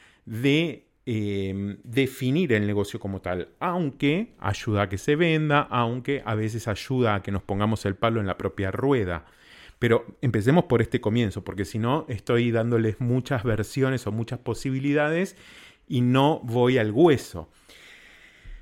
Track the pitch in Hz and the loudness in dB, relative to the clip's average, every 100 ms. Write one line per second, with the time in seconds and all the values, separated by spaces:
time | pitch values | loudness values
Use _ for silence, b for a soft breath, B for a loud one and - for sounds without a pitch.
0 | B B - 110 139 147 165 110 _ _ | B B -12 -2 2 2 0 -6 _ _
1 | - 110 104 98 95 98 101 98 123 117 | -6 -4 -2 -2 -2 -4 -4 -6 -6 0
2 | 131 - 127 151 170 110 104 101 98 113 | 0 0 -2 0 2 2 2 0 -2 -6
3 | 98 95 90 90 - - 175 180 151 - | -8 -8 -4 -6 -6 -6 -4 -2 -2 0
4 | 143 165 233 - 98 98 - 104 101 98 | 0 0 -2 -6 -6 -4 -2 0 0 -2
5 | - 147 170 156 151 147 - 120 117 123 | 0 2 2 2 2 0 0 0 0 -2
6 | 123 143 - 107 110 113 110 98 - 131 | -4 -6 -2 -2 -2 -4 -6 -6 -4 0
7 | 117 101 98 98 - 101 107 110 101 98 | 2 0 -2 -6 -4 -2 0 0 -2 0
8 | 117 113 98 - 98 - 95 - 135 131 | 0 0 -2 -2 -4 -4 -4 -2 2 2
9 | 90 85 - B B B B B 117 113 | 0 -4 -10 B B B B B 2 2
10 | - - 123 110 107 170 175 123 147 123 | 0 -6 -2 0 4 4 4 2 2 0
11 | 104 117 107 101 - 95 92 110 117 151 | 0 0 0 -2 -8 -6 -6 -4 -2 -2
12 | - 104 - 120 120 113 117 117 113 - | -2 -8 0 2 2 0 2 2 0 0
13 | 120 127 123 131 113 107 101 - 131 127 | 0 0 0 -2 -2 -2 -2 0 0 0
14 | - 107 117 123 - 113 135 131 143 147 | -4 -4 -4 -6 -6 -6 -4 -2 0 0
15 | 147 165 196 - B B B B - 123 | 2 0 -2 -6 B B B B -4 0
16 | 123 131 143 160 123 120 123 127 107 110 | 4 4 4 2 -2 2 4 4 2 4
17 | 170 127 - 85 - B B B B B | 6 6 0 -12 -14 B B B B B
18 | B B B B B B | B B B B B B